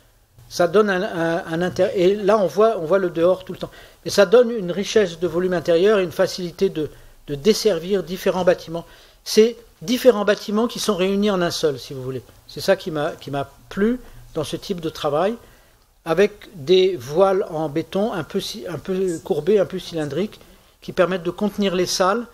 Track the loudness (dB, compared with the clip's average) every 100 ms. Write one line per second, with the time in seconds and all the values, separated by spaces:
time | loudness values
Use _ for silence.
0 | _ _ _ -20 -8 0 2 4 2 0
1 | -2 -2 -2 -2 -2 -4 -2 0 0 2
2 | 2 4 2 2 2 4 2 2 0 2
3 | 2 2 2 2 -4 -12 -12 -14 -20 _
4 | 0 2 6 6 4 0 -4 -4 0 2
5 | 2 0 -4 0 0 0 2 4 4 2
6 | 0 -2 -2 -2 -10 -2 -2 -2 -6 -10
7 | -20 -20 -10 0 2 2 0 -2 -2 -2
8 | -2 -4 -2 2 2 2 -2 -12 -12 -20
9 | -20 _ 0 4 4 2 -14 _ -4 2
10 | 4 4 2 0 -2 -2 -2 -2 -2 0
11 | 0 0 0 0 0 0 -2 -2 -8 -10
12 | -8 -10 -12 -20 -18 -4 0 0 -2 -4
13 | -4 -6 -8 -6 -8 -12 -12 -2 -2 -2
14 | -8 -20 -12 -8 -8 -8 -8 -8 -8 -6
15 | -2 0 0 -4 -12 -20 _ _ _ _
16 | -2 2 0 -2 -20 -8 2 4 4 0
17 | -4 2 2 2 -2 -4 -4 -4 -4 -2
18 | -2 -4 -6 -6 -6 -10 -10 -10 -6 -2
19 | -2 -4 -4 -2 2 2 2 -4 -8 -6
20 | -4 -4 -6 -8 -20 -20 _ _ -6 0
21 | 0 0 -4 -4 -4 -2 -2 0 -2 0
22 | 0 0 -4